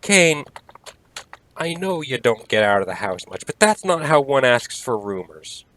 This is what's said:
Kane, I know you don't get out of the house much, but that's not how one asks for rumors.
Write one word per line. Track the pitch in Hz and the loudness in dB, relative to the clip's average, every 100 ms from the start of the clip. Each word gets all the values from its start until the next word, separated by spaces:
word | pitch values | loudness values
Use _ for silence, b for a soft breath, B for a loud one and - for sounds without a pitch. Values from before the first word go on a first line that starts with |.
Kane, | - 196 170 151 - - _ - - _ _ - - - _ - | 2 4 4 2 -6 -20 _ -20 -20 _ _ -20 -20 -20 _ -8
I | 165 | -6
know | 165 190 175 | -4 -4 -4
you | 147 127 | -4 -2
don't | 120 113 - | 0 -2 -2
get | 107 | 2
out | 104 101 | 4 2
of | 95 | 0
the | 92 | -4
house | 101 92 - | -6 -6 -10
much, | 92 - | -14 -12
but | - | 2
that's | 214 214 | 2 2
not | 190 165 | 0 -2
how | 151 156 | 4 2
one | 139 139 | 4 2
asks | 127 120 - - | 4 2 0 -10
for | - 110 | -6 -4
rumors. | 101 95 87 78 78 - _ | -4 -8 -8 -16 -20 -20 _